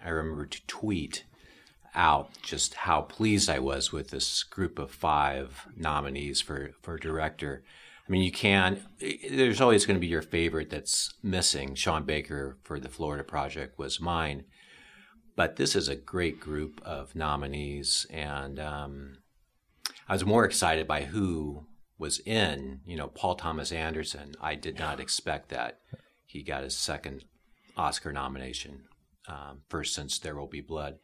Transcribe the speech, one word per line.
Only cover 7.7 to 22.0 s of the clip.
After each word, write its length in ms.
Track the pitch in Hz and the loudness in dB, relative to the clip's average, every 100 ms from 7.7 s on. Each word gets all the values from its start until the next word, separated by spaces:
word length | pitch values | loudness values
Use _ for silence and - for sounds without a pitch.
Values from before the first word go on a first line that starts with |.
| - - - - | -20 -20 -12 0
I 40 | |
mean, 100 | 92 | 4
you 100 | 92 | 4
can, 480 | - 104 98 92 98 - - 85 - - | 4 6 6 6 2 -6 -8 -6 -6 0
there's 300 | 135 127 113 | 4 6 8
always 260 | 123 107 - | 8 8 8
gonna 140 | 95 | 4
be 80 | 85 | 2
your 140 | 82 | 0
favorite 480 | - 85 85 80 78 | 0 2 2 0 -4
that's 440 | 76 - - - - | -6 -2 0 0 -4
missing. 540 | 98 92 - 69 67 67 | -2 2 2 2 -2 0
Sean 280 | - 80 | 2 2
Baker 540 | 71 76 69 73 67 65 | 2 -2 -2 -4 -6 -8
for 160 | - 73 | -8 -8
The 100 | 62 | -8
Florida 340 | 71 76 71 | -6 -4 -4
Project 540 | 69 73 71 76 65 - | -4 -4 -4 -4 -8 -8
was 220 | 69 - | -6 -4
mine. 460 | 85 85 76 69 - _ - - - - - - - - | 0 0 0 -4 -10 _ -20 -20 -20 -20 -20 -20 -6 2
But 220 | 82 - | 2 4
this 180 | 69 98 | 2 4
is 120 | 73 | 2
a 60 | 69 | -4
great 440 | - 90 85 - | -4 0 0 -2
group 400 | 76 76 76 - - | -6 -4 -4 -8 -8
of 300 | 71 71 80 | -8 -8 -4
nominees, 880 | 78 73 69 73 71 71 69 - - | 0 0 -2 -4 -4 -4 0 0 0
and, 500 | 80 73 71 69 69 | -6 -4 -4 -6 -6
um, 580 | 76 76 69 69 69 69 _ _ _ _ _ _ - - - | -6 -6 -8 -10 -12 -16 _ _ _ _ _ _ -10 -8 -2
I 60 | |
was 120 | 95 95 | 0 6
more 200 | 113 101 | 6 6
excited 420 | - 87 80 78 | 4 4 4 2
by 160 | 76 | 0
who 640 | 69 104 95 80 76 73 - - - | 0 0 0 0 -2 -6 -12 -20 -18
was 220 | - | -8